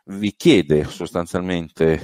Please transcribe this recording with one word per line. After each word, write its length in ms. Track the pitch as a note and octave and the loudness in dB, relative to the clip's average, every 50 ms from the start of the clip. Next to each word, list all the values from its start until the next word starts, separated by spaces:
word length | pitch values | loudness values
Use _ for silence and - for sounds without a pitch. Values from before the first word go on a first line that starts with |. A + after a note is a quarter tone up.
| _ | _
vi 320 | - G2 G2 G#2 G#2 - | -14 -10 -6 -6 -6 -4
chiede 480 | - - F3 C#3 F#2+ D#2 C#2+ D#2 D2+ D2 | 0 2 4 4 4 4 4 2 0 0
sostanzialmente, 1120 | C#2+ - - F2 D#2 - F2+ E2+ - - F#2 F2+ F#2 F2+ E2+ E2 D#2+ _ - E2 D#2+ D#2+ D2+ | -2 -6 -10 -10 -6 -6 -6 -6 -4 -4 -6 -4 -4 -4 -4 -6 -6 _ 0 2 2 2 0